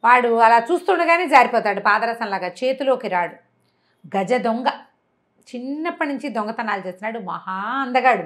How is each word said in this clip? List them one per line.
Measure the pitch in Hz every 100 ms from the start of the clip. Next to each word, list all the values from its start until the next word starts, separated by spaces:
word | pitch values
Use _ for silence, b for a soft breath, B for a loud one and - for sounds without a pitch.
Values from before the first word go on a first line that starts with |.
వాడు | 233 247 240 233
అలా | 226 233 226
చూస్తుండగానే | 349 370 349 339 339 359
జారిపోతాడు | 277 226 233 208 190
పాదరసంలాగా, | 202 208 226 233 214 196 180
చేతిలోకి | 175 254 262 269 254 175
రాడు. | 180 170 156 _ _ _ _ _ _ 147 196
గజ | 190
దొంగ, | 247 220 226 262 - - _ _ _ _ _ _
చిన్నప్పటి | 247 254 294 330 339 302
నుంచి | 269 285
దొంగతనాలు | 226 208 226 220 202 185
చేస్తున్నాడు, | 185 214 226
మహా | 185 170 190 190 208 269
అందగాడు | 262 254 247 208